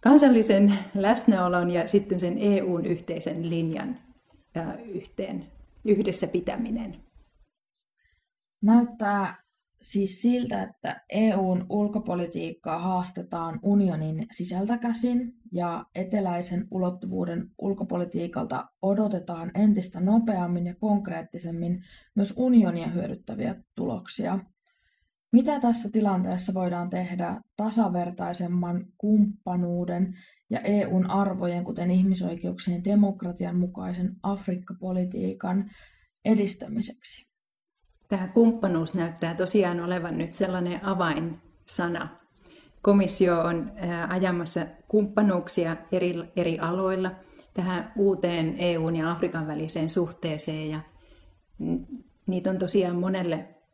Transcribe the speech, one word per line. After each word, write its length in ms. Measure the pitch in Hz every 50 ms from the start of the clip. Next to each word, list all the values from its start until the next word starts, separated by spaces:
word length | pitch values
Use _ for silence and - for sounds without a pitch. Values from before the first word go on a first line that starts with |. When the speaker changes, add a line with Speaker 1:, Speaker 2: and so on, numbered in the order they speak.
Speaker 1:
kansallisen 720 | - 233 277 302 294 269 247 226 214 220 208 196 202 202 202 196 - - -
läsnäolon 760 | 196 196 202 233 247 - - 208 185 180 180 180 175 175 175
ja 180 | 175 175 165 -
sitten 320 | - 202 202 - 190 180
sen 180 | 185 175 175 -
E 240 | 208 208 202 196
U:n 240 | - 185 180 170 165
yhteisen 640 | - 175 170 - - 170 165 - 170 - 170 165 165
linjan, 500 | 165 165 170 165 160 - - - 247 - _ _ - _ _ _ _ _ _ _ _
ja, 220 | 170 165 - 147 - 233
yhteen, 600 | 233 196 - - - - - 202 196 - 180 165 - - - - _ _ - -
yhdessä 420 | 214 208 196 220 202 175 - - -
pitäminen. 760 | - 185 175 - - - 233 226 220 233 226 196 170 - - _ _ - _ _ _ _ _ _ _ _ _ _ _ _ _ _ _ _ _ _ _ _ _ _ _ _ _ _ _ _
Speaker 2:
Näyttää 840 | - 202 226 233 240 233 - - 220 202 208 202 196 185 180 - _ _ _ _ _ _ _ _
siis 400 | - - - 202 196 190 190 -
siltä, 420 | - 233 247 247 240 240 208 196 190
että 380 | 185 - _ _ - - - _ _
E 260 | - 208 220 220 202
U:n 300 | 190 190 185 185 180 180 -
ulkopolitiikkaa 1080 | - 208 208 208 208 214 - - 180 175 175 170 170 170 165 165 175 _ _ 170 160 165
haastetaan 800 | 170 185 185 180 180 180 - - 180 - - 170 165 165 160 - -
unionin 640 | 208 202 202 202 185 165 156 156 156 160 160 220 233
sisältä 460 | - - 175 180 180 180 196 214 233 233
käsin 560 | 233 233 233 - - 247 247 247 254 - - _ _ -
ja 340 | - 175 175 175 170 - - _ _
eteläisen 720 | - 190 185 214 208 196 180 175 175 180 180 185 175 208 -
ulottuvuuden 800 | - 185 180 180 180 - - 185 185 180 175 175 170 170 180 - _ _
ulkopolitiikalta 1080 | - 190 196 196 196 185 180 175 175 175 - 170 170 170 - - - - - - - - _ _
odotetaan 680 | - 190 202 196 214 202 196 180 175 - 170 165 165 175 -
entistä 440 | 185 208 214 208 202 185 180 - 175
nopeammin 680 | 180 190 214 233 233 226 208 185 180 175 175 175 175
ja 100 | 175 180
konkreettisemmin 1080 | - - 214 208 202 196 190 170 165 165 - _ 170 165 170 170 170 170 170 180 180 - - - - _ _ _
myös 180 | 208 196 196 - -
unionia 500 | 254 254 247 233 202 175 170 170 165 165
hyödyttäviä 680 | 170 175 - - - - - - - 208 - - - - - _ _
tuloksia. 640 | - 180 - - - - - - - 214 - 190 196 185 _ _ _ _ _ _ _ _ _ _ _ _ _ _ _ _ _
Mitä 280 | - 240 262 302 294 277
tässä 300 | - 240 233 - - 202
tilanteessa 640 | - 220 208 202 190 180 185 185 180 180 - - 190
voidaan 360 | 185 185 180 175 175 175 180
tehdä 520 | 185 180 185 180 185 180 175 170 190 220 - _ _ -
tasavertaisemman 1300 | 208 220 214 226 220 185 180 175 175 175 180 - 175 170 175 - 180 175 175 180 175 175 175 180 - - _ _
kumppanuuden 1200 | - 208 214 214 202 208 - - _ - 180 180 175 175 175 175 175 175 175 175 190 180 - - - - _ _ _ _
ja 100 | 214 233
E 260 | - - 202 208 -
U:n 240 | - 180 185 185 -
arvojen, 540 | - 196 202 196 185 185 180 175 175 175 180
kuten 280 | - - - 175 180
ihmisoikeuksien 880 | 180 185 185 196 190 185 185 175 170 170 - 175 180 180 - - 175 175
ja 60 | 180
demokratian 720 | 196 208 208 202 196 190 - - 175 175 - 180 175 175
mukaisen 600 | 180 180 180 - 185 185 185 180 180 180 190 - - _
Afrikka-politiikan 1500 | 190 202 196 - - 180 180 - - 180 - 185 185 185 185 180 180 185 - 185 185 190 - - 185 180 196 196 - - - - - _ _ _ _ _ _ _
edistämiseksi? 1120 | 208 220 208 202 196 - - - - - 226 - - - _ _ - - - - _ _ _ _ _ _ _ _ _ _ _ _ _ _ _ _ _
Speaker 1:
Tämä 180 | - 190 185 185
kumppanuus 640 | - 233 233 226 226 - - 190 175 165 165 160 -
näyttää 400 | 180 170 170 165 - - 165 165
tosiaan 460 | 165 185 180 - 214 190 180 175 175
olevan 380 | 170 175 180 180 165 170 160 160
nyt 160 | 165 165 -
sellainen 520 | - 202 185 185 185 175 175 180 - -
avainsana. 1200 | 190 196 180 180 165 151 147 165 170 160 - _ - _ _ _ - - - 175 170 175 170 160 156 - - _ _ _ _ _ - - - - _ _ _
Komissio 600 | _ - 202 202 190 185 - - 190 175 175 170
on, 300 | 165 170 170 170 147 - -
ää, 320 | - 180 175 175 170 170 160
ajamassa 560 | 175 185 185 185 180 175 170 165 - 175 165 - - - - _
kumppanuuksia 920 | - 214 208 202 - 214 214 202 185 180 170 - - - 170 165 165 160 - -
eri, 220 | - 185 180 175 175 170 165 - -
eri 240 | 185 175 170 165 -
aloilla 520 | - 165 175 185 190 190 190 190 185 185 185 - - - - - - _ _
tähän 380 | - 180 185 185 175 165 - - -
uuteen 580 | 202 196 190 180 - 175 170 170 160 160 - -
E 200 | 180 175 170 165
U:n 180 | 160 160 170
ja 160 | 160 160 165
Afrikan 360 | 170 165 - 175 - 165 156 156
väliseen 420 | 151 151 160 160 - 170 156 160
suhteeseen. 800 | - 190 175 165 170 - - 170 156 151 - - 156 156 156 156
Ja 100 | 156 151 156 - _ - _ _ - _ _ - _ _ _ _ _ -
n-, 240 | - 165 170 - - - 302 240 - _ _ _ _ -
niitä 220 | 185 180 175 190
on 80 | 190 185
tosiaan 380 | 185 180 - 202 185 175 175
monelle 600 | 175 175 190 190 185 180 175 160 156 - - - _ _ _